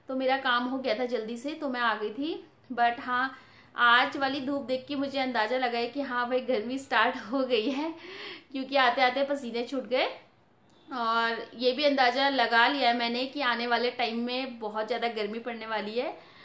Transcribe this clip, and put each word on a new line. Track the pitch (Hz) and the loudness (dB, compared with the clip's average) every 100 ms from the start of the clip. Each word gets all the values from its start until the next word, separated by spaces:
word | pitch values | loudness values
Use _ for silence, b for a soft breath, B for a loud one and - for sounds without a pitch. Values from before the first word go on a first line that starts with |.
| - | -6
तो | 262 | -2
मेरा | 262 269 | 0 2
काम | 269 240 254 | 2 0 0
हो | 262 | -2
गया | 254 214 | -2 0
था | 247 | 0
जल्दी | 233 214 240 | -2 -4 -6
से, | 285 | -8
तो | 311 285 | -6 -4
मैं | 247 | 0
आ | 233 208 | 0 0
गई | 208 | -4
थी। | 247 302 392 - _ - | -4 -6 -6 -12 _ -8
But | 240 240 240 | 2 2 2
हाँ, | 254 247 269 B B B B - | -2 0 0 B B B B 2
आज | 240 240 277 285 | 6 8 6 2
वाली | 262 285 | 0 0
धूप | 254 277 | -2 -2
देख | 240 254 269 | -2 -4 -2
के | 285 | -4
मुझे | 277 269 | -2 -2
अंदाज़ा | 262 240 214 254 | 0 0 0 2
लगा | 247 233 | 0 0
है | 233 | -2
कि | 285 | -4
हाँ | 254 247 240 | -4 -2 0
भाई | 254 | 0
गर्मी | 247 220 233 269 | 0 0 -2 -6
स्टार्ट | - 233 240 254 | 0 2 2 0
हो | 202 269 | -4 -2
गई | 254 226 220 | 2 2 2
है, | 262 320 320 359 381 B B B | -2 -4 -8 -14 -14 B B B
क्योंकि | 269 262 277 | -10 -2 2
आते | 247 240 | 4 4
आते | 254 254 | 2 2
पसीने | 277 277 240 233 | 0 -2 -4 -6
छूट | 240 262 202 | -4 -6 -2
गए। | 262 415 - - _ _ _ _ _ - | 0 0 -4 -16 _ _ _ _ _ -12
और | 254 226 226 226 226 - 233 | -4 0 2 2 -2 -8 0
ये | 254 | 0
भी | 254 285 | 4 2
अंदाज़ा | 269 247 247 277 | 6 4 4 2
लगा | 262 226 233 247 | 2 4 6 4
लिया | 285 240 | 4 2
है | 247 | 2
मैंने | 233 240 269 | 0 -2 -4
कि | 285 | -2
आने | 247 233 240 | -2 0 0
वाले | 233 247 | 0 0
टाइम | 240 226 233 240 | -2 -2 -2 -4
में | 254 262 240 | -4 -6 -8
बहुत | 214 214 220 | -6 -4 -4
ज़्यादा | 233 233 | -2 -2
गर्मी | 214 208 226 | -2 -4 -6
पड़ने | 240 220 220 | -8 -10 -6
वाली | 214 208 226 | -6 -4 -4
है, | 277 - B B | -4 -8 B B